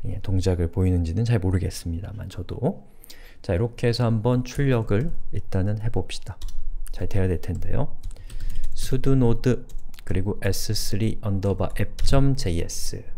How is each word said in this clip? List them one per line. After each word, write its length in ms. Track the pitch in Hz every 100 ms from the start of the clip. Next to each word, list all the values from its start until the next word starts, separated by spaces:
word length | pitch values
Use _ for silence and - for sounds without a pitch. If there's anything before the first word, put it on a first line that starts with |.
예, 160 | 95 90
동작을 500 | - 98 92 87 85
보이는지는 540 | - 92 90 82 82
잘 140 | 117 120
모르겠습니다만 880 | 92 92 90 - 85 82 95 101 92
저도. 580 | - 85 - 143 196 - - - - - -
자, 140 | -
이렇게 340 | 90 117 - 120
해서 160 | -
한번 400 | 120 113 110 123
출력을 680 | 123 - 139 123 110 101 165 - -
일단은 480 | 90 - 95 95 107
해봅시다. 560 | 107 98 - - - - - - - - -
잘 160 | - 90
돼야 200 | 101 92
될 120 | 85
텐데요. 560 | - 85 - - 143 - - - - - - - - -
sudo 360 | - 131 135
node 520 | 135 120 110 127 113 - - - -
그리고 340 | - 104 95 -
에스 320 | 101 92 -
쓰리 440 | 104 - 104 110 107
언더바 480 | 107 98 98 90 92 -
앱 160 | - -
점 320 | - 139 139 135
제이에스. 680 | 101 85 - - - 98 -